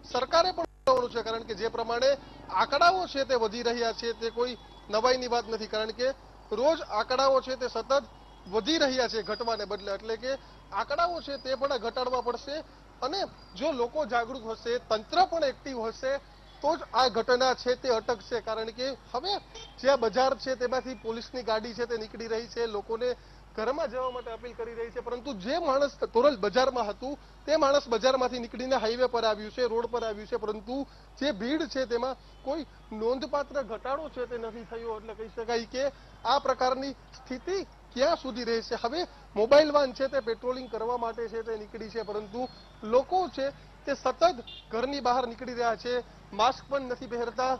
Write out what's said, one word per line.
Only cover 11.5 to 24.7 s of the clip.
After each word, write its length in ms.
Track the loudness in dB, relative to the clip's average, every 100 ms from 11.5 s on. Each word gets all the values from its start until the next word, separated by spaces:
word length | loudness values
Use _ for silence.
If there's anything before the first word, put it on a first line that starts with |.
| -2
પણ 220 | 0 0
ઘટાડવા 440 | -2 -2 -2 0
પડશે 340 | -2 -4 -6 -8 -10 -20 -20 -8
અને 200 | -6 -4 -6 -8 -18
જો 180 | -4 -2
લોકો 280 | 0 -2 0 0
જાગૃત 380 | 0 -2 -6
હશે, 280 | -8 -8 -2 -4 0
તંત્ર 300 | -2 2 4 4
પણ 220 | 4 0
active 240 | -2 -8 -4
હશે, 320 | -6 -4 -4 -4 -6 -20 -20 -2
તો 80 | 0 0
જ 40 | 0
આ 160 | 4 4
ઘટના 460 | 4 2 4 4
છે 180 | 2 0 0
તે 120 | 2
અટકશે, 460 | 2 2 -4 -2 -6
કારણ 260 | -4 -4 -6 -4
કે 100 | -6 -6 -6
હવે 220 | -6 -2 -4 -6 -18 -18 0
જે 80 | 4
આ 60 | 4
બજાર 360 | 4 4 2 2
છે 200 | -2 -2
તેમાંથી 460 | 0 -2 -4 -8
પોલીસની 460 | -6 -6 -6 -8 -2
ગાડી 260 | -2 -2
છે 120 | -6 -4
તે 100 | -4
નીકળી 320 | -6 -8 -4
રહી 200 | -4 -4
છે, 120 | -4 -2
લોકોને 480 | -4 -6 -4 -2 -4 -10 -20 -14
ઘરમાં 400 | -4 -2 -2 -2
જવા 200 | -2 -4
માટે 200 | -4 -10
અપીલ 200 | -10 -12
કરી 200 | -10 -10